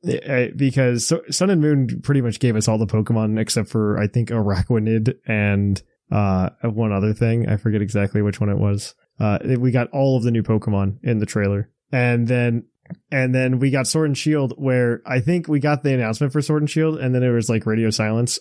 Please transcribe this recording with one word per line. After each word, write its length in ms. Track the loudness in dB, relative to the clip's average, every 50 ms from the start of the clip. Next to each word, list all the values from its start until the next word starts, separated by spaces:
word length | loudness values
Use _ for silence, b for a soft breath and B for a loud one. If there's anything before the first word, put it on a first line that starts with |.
| -2
I, 440 | -4 -4 -4 -2 -2 0 0 0 0 0
because 500 | 0 0 2 2 2 2 2 2 0 0
so, 160 | 0 -2 -2 -2 -6
Sun 200 | -2 0 2 2
and 100 | 2 4
Moon 380 | 4 4 4 2 2 0 -2 -6 -2
pretty 180 | 0 0 2
much 180 | 2 0 -2 0
gave 160 | 0 2 2
us 140 | 2 2 2
all 80 | 2
the 100 | 2 0
Pokemon 500 | 0 0 0 0 2 0 0 2 0 0
except 300 | -2 -2 -2 -2 -4 -4 -2
for, 300 | -2 0 0 0 0 0
I 80 | 0
think, 220 | 0 0 -2 -2 0
Araquanid 880 | -2 0 0 0 0 0 0 0 0 0 2 2 0 2 0 0 -2 -4 _
and, 540 | -4 -2 0 2 2 2 2 2 0 0 -2 -6 _ _ _ _ _
uh, 420 | 0 0 2 2 2 0 0 -2 -4 _ -6
one 300 | -4 -2 -2 -2 0 0
other 200 | 0 0 0 0
thing. 360 | 0 0 0 0 0 0 0
I 80 | -2
forget 240 | 0 0 0 0 0
exactly 400 | -2 0 0 -2 -2 0 0 0
which 180 | 0 0 0 0
one 100 | -2 0
it 80 | 0
was. 380 | 0 0 0 0 -2 -4 -10 -18 _ _ _ _ _
Uh, 200 | -2 0 0 0 0 0 0 2
we 120 | 2 0
got 180 | 0 0 -2 -2
all 240 | -2 0 2 2 2
of 80 | 2 2
the 80 | 2
new 100 | 0 0 0
Pokemon 560 | 0 0 0 0 0 0 0 0 0 -2 -4 -4
in 140 | -2 0 0
the 60 | -2
trailer. 440 | -2 -2 0 0 0 0 -2 -4 _ _ _ _ _
And 380 | -2 0 2 2 2 0 0 0
then, 340 | 0 0 2 0 0 -2 -4 _ _ _ _ -20 -20 _ _ _
and 240 | -2 -2 0 0 0
then 240 | 0 2 2 0 2
we 120 | 0 0
got 160 | 0 0 -2
Sword 200 | -2 0 0 0
and 100 | 0 -2
Shield, 360 | -2 -2 0 0 0 -2 -4 -4
where 440 | -4 -2 0 2 2 2 0 0 -4 _
I 140 | -4 -2 -2
think 300 | 0 0 0 -2 0 0
we 100 | -2 0
got 240 | 0 0 -2 0 0
the 100 | 0 0
announcement 380 | 0 0 -2 -2 -2 -2 -2
for 100 | 0 -2
Sword 200 | -2 0 0 0
and 80 | 0 0
Shield, 280 | 0 0 0 0 0
and 160 | -2 -2 -2 0
then 80 | 2 2
it 60 | 2
was, 200 | 2 0 0 0
like, 160 | -2 -2 0
radio 240 | 0 0 0 0 0
silence 500 | 0 0 -2 0 0 0 -2 -2 -4 -8